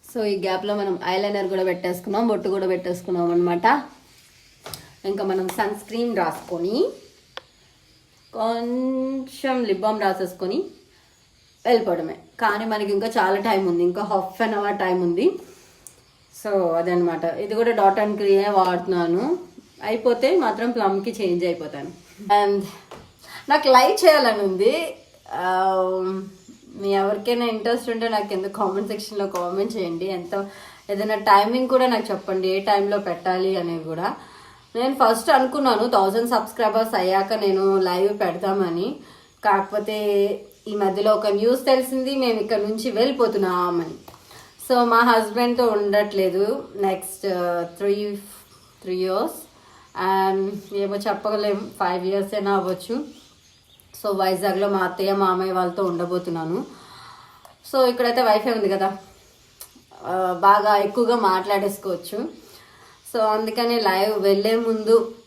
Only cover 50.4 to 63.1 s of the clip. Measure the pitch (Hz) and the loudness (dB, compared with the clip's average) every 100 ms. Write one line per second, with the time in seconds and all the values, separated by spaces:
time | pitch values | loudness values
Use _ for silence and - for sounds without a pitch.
50.4 | 196 202 - 202 196 202 208 202 214 214 | -2 -6 -8 -4 -4 -2 -4 -2 -2 -2
51.4 | 208 202 - - 185 180 185 196 196 214 | -2 -2 -6 -4 -2 -2 -2 -2 -2 -2
52.4 | 202 196 180 180 - 240 302 - - _ | 0 0 0 -6 -6 -8 -8 -16 -20 _
53.4 | _ _ _ _ _ - 208 196 190 185 | _ _ _ _ _ -8 -4 0 0 0
54.4 | 196 185 202 196 185 - 196 196 190 185 | 0 0 0 0 -2 -2 0 2 2 2
55.4 | 190 185 180 175 185 170 175 180 180 165 | 0 0 -2 -2 -2 -2 -2 -4 -4 -6
56.4 | 165 185 - - - - - - - - | -4 -6 -6 -14 -20 -20 -20 -20 -20 -20
57.4 | - _ - 269 254 240 240 240 233 214 | -20 _ -4 2 2 2 0 2 4 4
58.4 | 254 220 196 190 190 - - - _ _ | 2 0 0 0 -2 -4 -16 -20 _ _
59.4 | _ _ - - _ - 123 185 185 175 | _ _ -20 -20 _ -14 -6 -2 -2 4
60.4 | 196 208 208 208 202 - 226 233 202 185 | 6 6 6 4 2 0 2 2 2 0
61.4 | 190 196 202 196 196 170 - 208 320 - | 0 0 0 -4 -6 -8 -6 -8 -8 -12
62.4 | - - - - - - - | -20 -20 -20 -20 -20 -20 -8